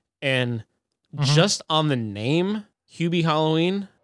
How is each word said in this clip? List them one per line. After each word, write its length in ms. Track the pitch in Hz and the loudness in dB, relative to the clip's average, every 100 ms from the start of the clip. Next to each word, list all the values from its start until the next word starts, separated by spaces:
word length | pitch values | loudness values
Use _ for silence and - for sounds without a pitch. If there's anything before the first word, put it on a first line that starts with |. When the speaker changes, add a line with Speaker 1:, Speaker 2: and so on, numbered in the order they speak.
| _ _ | _ _
Speaker 1:
And 420 | 139 131 120 117 - _ _ _ _ 143 | -2 0 -2 -4 -10 _ _ _ _ -4
Speaker 2:
Mm-hmm. 80 | 139 | 2
Speaker 1:
just 300 | 151 196 - - | 4 2 0 -2
on 160 | 156 156 | 0 2
the 80 | 127 | 0
name, 720 | 110 101 117 160 185 214 208 _ _ | -4 -4 -2 0 0 -4 -8 _ _
Hubie 300 | - 170 170 | -6 -2 0
Halloween, 640 | 160 156 156 160 170 196 196 _ | 2 2 2 2 0 -2 -6 _